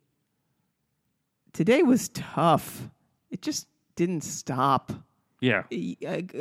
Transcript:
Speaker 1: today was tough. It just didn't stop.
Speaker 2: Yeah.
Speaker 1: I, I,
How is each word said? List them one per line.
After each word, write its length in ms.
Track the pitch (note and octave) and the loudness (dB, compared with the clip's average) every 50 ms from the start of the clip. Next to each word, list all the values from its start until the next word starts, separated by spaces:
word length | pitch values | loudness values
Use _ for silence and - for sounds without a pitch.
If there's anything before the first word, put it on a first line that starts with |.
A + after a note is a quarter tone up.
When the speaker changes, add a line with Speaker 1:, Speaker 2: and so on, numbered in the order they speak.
| _ _ _ _ _ _ _ _ _ _ _ _ _ _ _ _ _ _ _ _ _ _ _ _ _ _ _ _ _ _ - | _ _ _ _ _ _ _ _ _ _ _ _ _ _ _ _ _ _ _ _ _ _ _ _ _ _ _ _ _ _ -4
Speaker 1:
today 300 | - D#3 G#3+ A#3+ D4+ F4+ | -2 2 4 6 6 6
was 260 | B3 C4 A3+ - - | 6 4 4 2 -2
tough. 800 | - - - - - - D#3 E3+ D#3 - - - - - - - - _ _ _ _ _ _ _ | -8 -10 -12 -6 -2 2 4 6 4 4 2 -6 -12 -14 -14 -14 -16 _ _ _ _ _ _ _
It 120 | - - - | -14 -8 -8
just 240 | D4+ D4 - - _ _ _ _ _ _ | -6 -6 -6 -10 _ _ _ _ _ _
didn't 260 | - E3+ F3 F3+ D#3 - | -2 -2 -2 -2 -4 -6
stop. 680 | - - - - - C3 B2+ C3 C#3 C3+ B2 - - - - - _ _ _ _ _ _ _ | -8 -10 -10 -8 -6 -2 0 2 4 2 2 0 -4 -10 -12 -12 _ _ _ _ _ _ _
Speaker 2:
Yeah. 240 | B2 B2 A2 F#2+ E2+ - - | 0 2 2 2 0 -4 -6
Speaker 1:
I, 240 | F3+ E3+ F2 - - - | -6 -6 -6 -8 -8 -8
I, 180 | D3 - D#3 F3+ F#3 - C3+ | -6 -6 -6 -6 -8 -8 -10